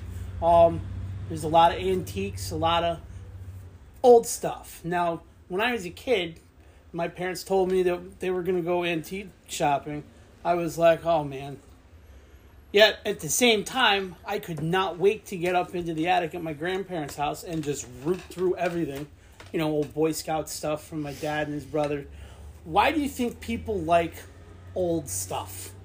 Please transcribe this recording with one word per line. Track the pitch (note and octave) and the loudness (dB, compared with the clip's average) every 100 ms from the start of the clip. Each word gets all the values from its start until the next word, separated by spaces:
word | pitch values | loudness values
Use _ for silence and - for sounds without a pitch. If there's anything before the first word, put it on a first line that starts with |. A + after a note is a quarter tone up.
| - - - - | -8 -10 -10 0
Um, | E3 E3+ E3+ E3 - - - - - | 6 8 8 6 -6 -8 -8 -8 -8
there's | D#3+ | -6
a | D#3 | 4
lot | E3 E3+ | 6 8
of | F3+ | 6
antiques, | F#3 F#3 - F#3+ G3 - - | 0 -2 -2 -6 -6 -6 -6
a | D#3 | 0
lot | E3 E3+ E3+ | 2 2 0
of | D#3+ - - - - - - - - - - | -2 -8 -16 -16 -16 -14 -16 -18 -20 -20 4
old | B3+ A#3 A#3 | 10 10 8
stuff. | - D#3+ B2 - - | -4 -4 -6 -12 -10
Now, | E3 F3 F3 D#3+ - - - | -2 0 0 -2 -8 -20 -6
when | F#3 | -2
I | A#3+ | 0
was | A#3+ F3+ | -2 -6
a | |
kid, | F3 - G#3+ E3+ E3 - - - - - | -6 0 0 0 -8 -20 -20 -20 -20 -10
my | E3+ E3+ | -6 -6
parents | E3+ F3+ F3+ | -4 -6 -6
told | - F#3+ F#3 | 0 2 4
me | F#3 | 4
that | F3+ F3 F3+ - | 2 0 -6 -6
they | F#3 | -4
were | F#3 | -2
gonna | F3 F3+ | 0 0
go | E3+ F3 | 0 0
antique | E3+ E3 D3+ F#3+ G3 - - | 0 -2 -4 -10 -10 -16 -10
shopping. | - D#3 C#3 D#3 D3 - - - - | -2 2 2 -2 -10 -12 -20 -20 -6
I | F3 F3 | 0 0
was | E3+ D3 | 0 4
like, | E3 D#3+ E3 | 4 6 2
"Oh, | E3 | 0
man." | C#3+ C3+ C#3 C#3 - - - - - - - - - - - | 0 -6 -10 -14 -18 -20 -20 -20 -20 -20 -20 -20 -20 -20 2
Yet, | G3+ G#3 - G#3+ | 6 6 6 -4
at | G3+ | -4
the | D3+ | -2
same | - B3 G#3+ | 2 4 4
time, | - B3+ A#3 G3 F#3+ E3 - | 0 2 4 2 -2 -10 -8
I | G#3 | -6
could | G3 D#3 | -6 -6
not | D#3+ F#3 F#3+ D#3+ | 0 0 0 2
wait | G3 G#3+ - | 2 2 -6
to | F#3+ | -6
get | F3 F3+ | 0 0
up | F3 F3+ | 0 -4
into | E3+ | -4
the | D#3 E3+ | -2 0
attic | F3+ E3+ | 0 0
at | F3 | -6
my | D#3+ | -8
grandparents' | C#3+ F3 F#3+ F#3 F3 D3+ - | -6 -4 -4 -4 -6 -6 -4
house | D3 D3+ | -6 -6
and | G3 D#3+ | -6 -6
just | D3 C3+ A#2+ B2 | -4 -6 -8 -6
root | C#3+ F3+ | -4 -4
through | - E3+ F3+ F3+ | -6 -2 -2 0
everything. | F3 E3+ C#3 C#3 D3 - - - - | -2 -2 -4 -6 -12 -16 -20 -20 -8
You | F3 | -2
know, | D#3 | 0
old | D3+ C#3+ | 0 -2
Boy | D3 D#3+ | 0 0
Scout | D3+ - D#3+ D3+ | 0 -4 -4 -4
stuff | - D3+ D3+ | -6 -4 -4
from | - D#3+ | -6 -8
my | C#3+ | -8
dad | C3 D3+ D3+ D3+ | -6 -4 -2 -4
and | |
his | D3 C3 | -6 -4
brother. | D#3 D3 D3 C#3+ - - - - - | -2 -2 -2 -8 -16 -18 -18 -18 -16
Why | E3+ F#3+ B3 | -2 2 4
do | D#4 | 2
you | C#4 | -2
think | - A#3+ A#3 | -2 -4 -4
people | - A#3 - G3+ | -6 -6 -4 -2
like | D#3+ E3+ E3 - - - - - - | 4 4 2 -6 -18 -20 -20 -20 -8
old | G3 F3+ E3 D3 | -2 0 0 -4
stuff? | - - C3 - - - - | -8 -6 -8 -8 -12 -14 -16